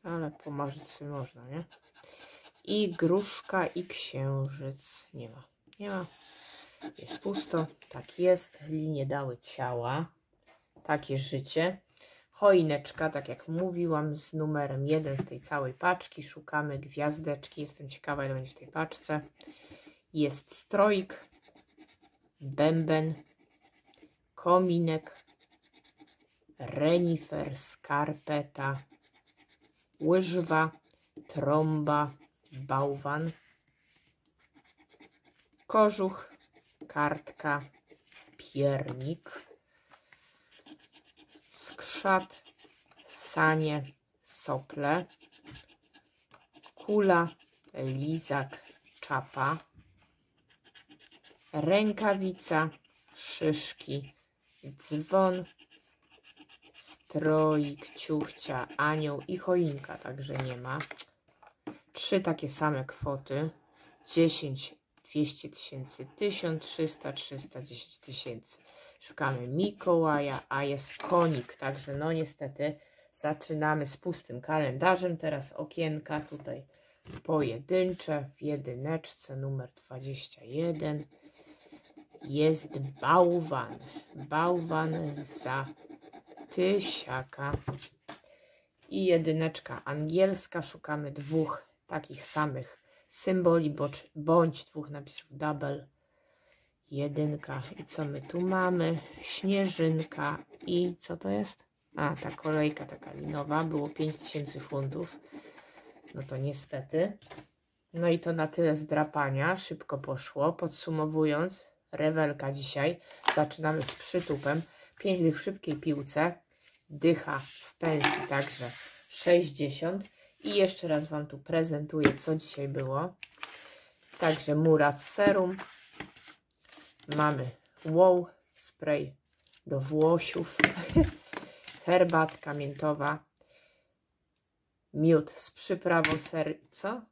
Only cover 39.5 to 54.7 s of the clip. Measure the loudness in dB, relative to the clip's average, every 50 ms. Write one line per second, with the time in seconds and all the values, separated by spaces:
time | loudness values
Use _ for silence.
39.5 | -20 _ _ _ _ _ _ _ -20 _ _ _ -20 _ _ _ _ _ _ _
40.5 | _ -20 _ -20 -20 _ -20 _ _ -20 _ _ _ _ -20 _ -20 -20 _ -18
41.5 | -14 -12 -10 -10 -10 -12 -12 -10 -10 -2 2 4 4 4 2 -2 -16 -20 _ -20
42.5 | _ _ -20 -20 _ _ _ _ _ -20 -20 -18 -16 -12 -12 -4 2 4 6 6
43.5 | 6 4 2 0 0 -2 -4 -8 -14 _ _ _ _ _ _ -16 -14 -12 -6 -4
44.5 | -4 -4 -4 -8 -6 -2 0 2 2 0 0 -6 -16 _ -20 _ _ -20 _ -20
45.5 | -20 -20 -20 _ -20 _ _ _ _ -20 _ _ _ _ _ _ -20 -20 _ _
46.5 | _ -20 -20 -20 _ -14 -2 2 4 6 6 8 6 6 4 2 -4 _ _ _
47.5 | _ _ _ -14 -8 -4 -4 -2 -2 -2 -2 -2 -2 -4 -2 -2 -2 -2 -2 -4
48.5 | -10 -18 -20 -20 -20 _ _ -20 _ -20 -6 -4 -4 -4 -4 -4 -4 -2 0 0
49.5 | 0 -2 -8 _ _ -20 _ _ _ _ _ _ _ _ _ _ _ _ _ _
50.5 | _ _ _ -20 _ -20 -20 _ -20 _ -20 -20 -20 -20 _ -20 -20 _ _ -6
51.5 | -4 0 4 6 6 6 6 4 2 2 2 2 2 2 0 -2 -4 -6 -4 0
52.5 | 2 2 2 2 -2 -10 _ _ _ _ _ _ -20 -16 -12 -12 -6 0 2 2
53.5 | 2 0 -4 -10 -12 -12 -8 -6 -6 -6 -6 -10 _ _ _ _ _ _ _ _
54.5 | _ _ -18 -18